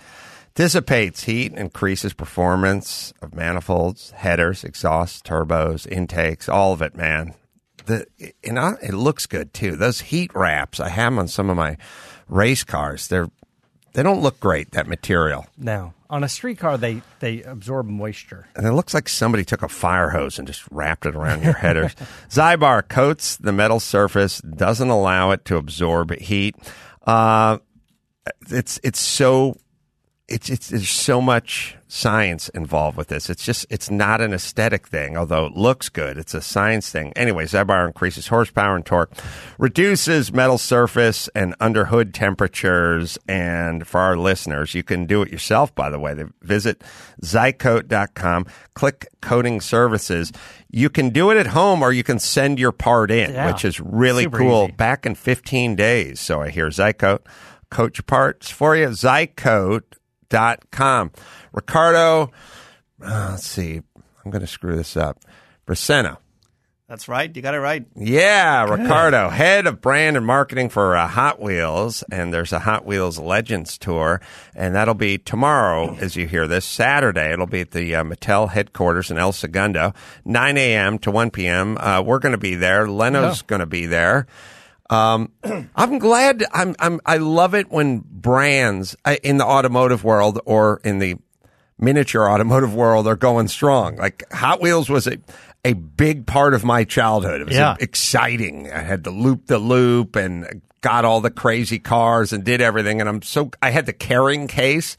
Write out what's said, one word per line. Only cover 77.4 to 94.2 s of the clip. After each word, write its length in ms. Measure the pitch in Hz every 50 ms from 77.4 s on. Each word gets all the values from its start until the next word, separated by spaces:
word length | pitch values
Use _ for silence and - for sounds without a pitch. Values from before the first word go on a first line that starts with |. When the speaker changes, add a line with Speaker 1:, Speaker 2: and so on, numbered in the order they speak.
| 90
Speaker 1:
be 140 | - - 90
at 120 | 87 -
the, 220 | - 85 85 85 82
uh, 100 | 80 80
Mattel 460 | 80 85 - - 110 101 101 107 92
headquarters 600 | 87 104 101 - - - 90 87 85 92 92 -
in 60 | 82
El 160 | 80 90 98 95
Segundo, 600 | - - 78 82 95 101 104 92 80 82 101 - - - - - - _
nine 340 | - 113 120 127 143 143
A 180 | 139 131 120 110
M 220 | 107 98 101 107 104
to 120 | - 107
one 180 | 101 113 117 113
P 160 | - - 90
M. 300 | 87 87 92 95 107 110
Uh, 240 | - - 101 95 95 95
we're 140 | 110 127 131
gonna 180 | 139 135 120
be 180 | 101 107 95 90
there. 320 | 87 90 92 95 104 107
Leno's 520 | 104 101 104 113 127 139 139 127 117 - -
Speaker 2:
Yeah. 80 | -
Speaker 1:
gonna 180 | - 107 95 87
be 200 | 78 87 87 85
there. 400 | 82 85 85 85 92 120 139 135 - - - - - - - - _ _ _ _ -
Um, 420 | 113 110 110 110 113 110 113 - _ _ -
<clears throat> 260 | 208 214 170 123 - -
I'm 240 | - 220 247 285 247
glad, 440 | 202 226 233 240 269 277 262 220 208 - -
I'm, 220 | 160 180 180 160 -
I'm, 220 | 165 170 170 - -
I 120 | 156 165
love 360 | 160 156 156 160 165 170 175 196
it 140 | 208 190 -
when 280 | - 151 147 139 123 107 -
brands, 880 | - - 92 90 120 127 135 143 143 139 135 127 110 101 92 95 - - - -
uh, 100 | 143 143 - -
in 140 | 139 139
the 80 | 139 123
automotive 580 | 117 139 139 127 123 120 123 127 127 123 104 98
world 360 | 113 110 104 104 107 101 113 -
or 340 | 113 110 107 107 107 104 - -
in 160 | 107 101 98
the 160 | 98 92 90 - - _ _ _ _ _ _ _ _ _ _ -
miniature 500 | 110 131 139 147 131 - - 110 107 101
automotive 440 | 104 104 110 113 131 135 135 110 104
world 340 | 120 120 113 110 110 107
are 80 | 110 110
going 320 | 90 - 123 117 117 110
strong. 500 | - - - 147 143 139 123 98 82 80
Like, 260 | - 92 98 - -